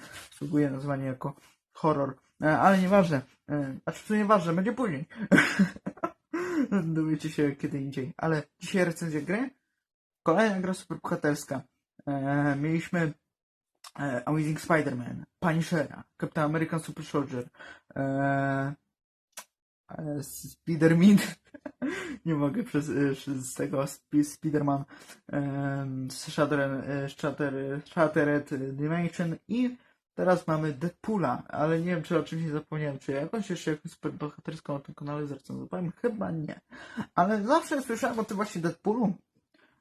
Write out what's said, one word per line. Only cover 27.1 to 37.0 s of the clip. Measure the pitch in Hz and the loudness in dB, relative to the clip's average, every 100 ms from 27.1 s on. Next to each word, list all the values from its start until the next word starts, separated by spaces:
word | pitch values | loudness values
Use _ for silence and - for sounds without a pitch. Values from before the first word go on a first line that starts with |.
| - 151 127 143 135 139 143 - | -4 -6 -2 -4 -2 -4 -6 -4
Shattered | 175 156 160 147 147 143 | 2 4 6 4 2 0
Dimension | 135 135 135 151 170 170 - 170 160 - | -4 -4 -2 -2 0 -2 -2 -4 -4 -4
i | 233 247 247 _ _ _ | 0 0 -2 _ _ _
teraz | - 180 175 - | 0 4 4 2
mamy | 156 156 | 0 0
Deadpoola, | 127 175 - - 214 139 151 - | -2 -6 -6 -4 0 0 -2 -6
ale | - 156 165 | -2 0 2
nie | 175 | 0
wiem, | 165 | -2
czy | 151 170 | 0 0
o | |
czymś | - 165 | 0 -4
nie | 160 | -4
zapomniałem, | 151 - 156 147 135 | -4 -4 -4 -4 -4
czy | - | -4
jakąś | 139 160 226 - | -4 -2 -4 -4
jeszcze | 165 160 | -4 -2
jakąś | 151 165 | -4 -6
superbohaterską | - 151 135 147 - - 160 - | -8 -8 -6 -8 -8 -10 -10 -6
na | 143 | -8
tym | - | -8
kanale | - 147 147 147 | -12 -8 -6 -6
zrecenzowałem? | 139 - 131 131 180 170 - | -10 -10 -12 -8 -6 -6 -4
Chyba | 240 220 185 | -4 -2 -4
nie. | 160 151 - _ - - 233 | -4 -6 -10 _ -20 -14 -10